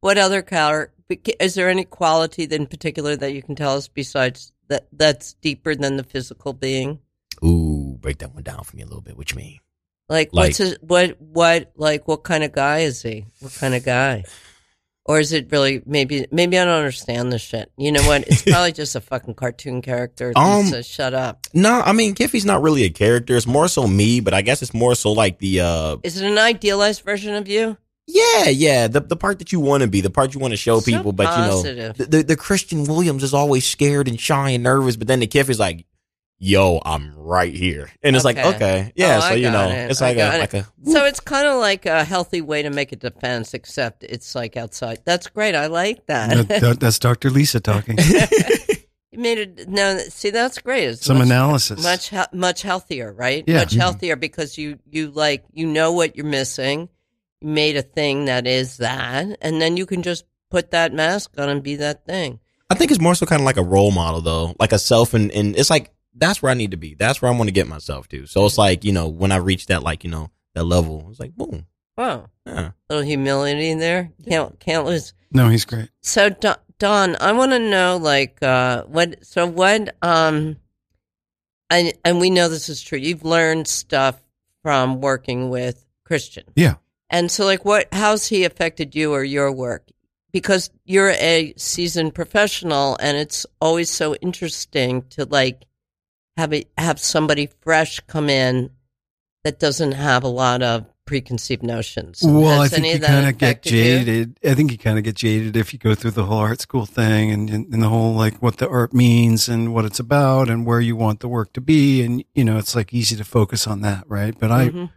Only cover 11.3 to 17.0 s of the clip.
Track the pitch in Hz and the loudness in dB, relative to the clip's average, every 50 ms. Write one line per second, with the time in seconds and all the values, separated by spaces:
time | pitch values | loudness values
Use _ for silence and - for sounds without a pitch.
11.3 | 156 165 170 165 170 170 143 _ _ - 151 151 151 151 151 - 156 151 _ - | 0 2 4 4 4 2 0 _ _ -2 -2 0 0 -2 -2 -4 -4 -4 _ -2
12.3 | 170 156 151 147 147 147 139 143 147 156 165 151 123 - - 117 110 107 104 110 | -2 -2 -2 -2 -2 -2 0 0 0 0 -2 -2 -4 -6 -10 -10 -10 -10 -14 -18
13.3 | _ _ 131 131 - - 139 135 127 123 127 135 123 123 135 139 127 101 90 - | _ _ -20 -18 -12 -6 -4 -2 -2 -2 -2 0 0 0 0 0 -2 -4 -8 -12
14.3 | - - _ - _ _ _ _ _ _ _ _ _ _ _ - 151 156 151 143 | -18 -20 _ -20 _ _ _ _ _ _ _ _ _ _ _ 0 2 2 2 2
15.3 | 160 147 127 - 151 147 139 135 135 127 - - 143 147 139 127 147 139 131 - | -2 -4 -4 -2 0 2 2 2 0 -4 -6 -2 0 0 0 0 -2 -6 -6 -4
16.3 | 139 165 175 175 180 180 180 175 170 160 151 139 127 - | 0 0 2 2 2 2 2 2 2 0 0 -2 -4 -8